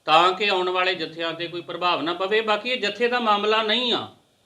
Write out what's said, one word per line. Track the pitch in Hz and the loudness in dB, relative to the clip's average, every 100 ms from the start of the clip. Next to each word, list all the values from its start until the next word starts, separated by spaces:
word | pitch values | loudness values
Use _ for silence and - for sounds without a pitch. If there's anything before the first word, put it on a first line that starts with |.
| - | 4
ਤਾਂ | 156 175 | 6 6
ਕਿ | 185 208 | 2 0
ਆਉਣ | 190 180 | 0 0
ਵਾਲੇ | 185 185 180 | 0 0 0
ਜਥਿਆਂ | 156 160 165 | -4 -6 -6
'ਤੇ | 160 170 | -6 -8
ਕੋਈ | 175 | -10
ਪ੍ਰਭਾਵ | 170 170 175 160 | -10 -4 0 0
ਨਾ | 147 | -2
ਪਵੇ। | 175 190 214 | -2 0 0
ਬਾਕੀ | 214 208 226 | 2 -2 -2
ਇਹ | 254 | -4
ਜਥੇ | 202 208 240 | -4 -2 0
ਦਾ | 247 | 0
ਮਾਮਲਾ | 233 202 208 220 | 2 0 2 0
ਨਹੀਂ | 214 226 247 | 2 0 0
ਆ, | 175 110 - _ _ | -2 -4 -14 _ _